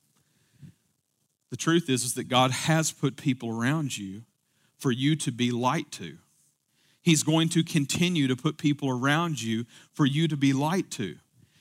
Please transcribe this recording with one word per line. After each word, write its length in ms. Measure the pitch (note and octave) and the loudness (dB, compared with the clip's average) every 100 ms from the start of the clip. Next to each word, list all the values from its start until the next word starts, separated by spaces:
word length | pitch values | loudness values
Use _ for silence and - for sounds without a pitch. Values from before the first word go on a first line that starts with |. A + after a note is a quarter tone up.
| _ _ _ _ _ _ - - _ _ _ _ _ _ _ | _ _ _ _ _ _ -20 -20 _ _ _ _ _ _ _
The 60 | B2+ | -4
truth 340 | - E3+ E3+ | 2 2 2
is, 140 | B2+ | 0
is 100 | B2 | -2
that 140 | B2+ - | -6 0
God 220 | B2 B2+ | 4 4
has 400 | B2 - D#3+ D#3 | 2 2 2 2
put 240 | - C#3+ - | -2 -4 -2
people 340 | D3+ B2 A#2 | -2 -2 -2
around 480 | A2+ A#2 D#3 C#3+ - | -2 0 0 -2 -6
you 260 | G2 G2 A2 _ _ _ _ _ | -10 -12 -16 _ _ _ _ _
for 140 | C#3+ | -2
you 240 | A#2+ C#3 D#3 | 0 2 2
to 160 | - | 0
be 180 | A#2 A#2+ | -2 -2
light 400 | A#2+ B2+ D#3+ - | 0 0 -2 -4
to. 260 | - F2 D#2 _ _ _ _ _ _ _ _ | -12 -14 -16 _ _ _ _ _ _ _ _
He's 200 | - D#3 | 2 2
going 260 | A#2+ D#3+ D#3+ | 4 2 2
to 120 | E3 | 0
continue 680 | C3+ E3 C#3 - E3+ F3 C3 | 0 0 -2 0 0 2 0
to 80 | B2+ | 0
put 220 | D#3+ D3+ | -4 -2
people 300 | D3 C#3+ C#3 | -2 0 -2
around 540 | B2+ C3+ D3+ E3+ C#3+ | -2 0 0 0 -4
you 240 | A2+ A2+ A#2+ - - | -4 -4 -6 -14 -12
for 140 | - C#3+ | 0 0
you 220 | C#3+ E3 | 2 0
to 80 | C#3+ | 2
be 160 | C#3 | 2
light 380 | C3+ D3+ F#3+ - | 2 0 -2 -4
to. 240 | - F#2 - _ _ _ _ | -6 -8 -10 _ _ _ _